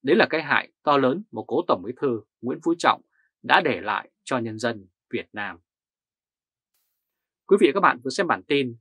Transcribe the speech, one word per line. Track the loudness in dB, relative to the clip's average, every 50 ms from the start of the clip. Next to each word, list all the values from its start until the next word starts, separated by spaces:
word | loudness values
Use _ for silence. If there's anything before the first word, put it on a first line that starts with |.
Đấy | 2 2 4
là | 4 4 2
cái | 0 -6 -2
hại | 0 0 0 0 _ _ _ _
to | 2 2
lớn | 4 4 2 0 -2 -8 _
mà | -12 -12 -8
cố | -4 -4 -4 0
Tổng | -2 -4 -4 -4
Bí | -12 -10 _
thư | -4 -4 -4 -4 -8 _ _ _
Nguyễn | -8 -8 -8 -4 -2
Phú | -4 -4
Trọng | 0 2 0 0 0 _ _ _ _ _ _ _ _ 0
đã | 2 2 2 4
để | 0 -4 -4
lại | -4 -4 -6 -6 -6 _ _ _ _
cho | -6 -6
nhân | -4 -4 -6 -8 -4
dân | -4 -4 -4 -6 -14 _ _ _ _ _
Việt | -10 -10 -10 _ -10
Nam. | -10 -10 -10 -12 -16 _ _ _ _ _ _ _ _ _ _ _ _ _ _ _ _ _ _ _ _ _ _ _ _ _ _ _ _ _ _ _ _ _ _ _ _ _
Quý | 2 4 6
vị | 6
và | 4 4
các | 4
bạn | 2 2 2 0 -6
vừa | -8
xem | -4 -4 -2
bản | -2 -2 -4 -2
tin | _ 0 0 0 -2 -8 -14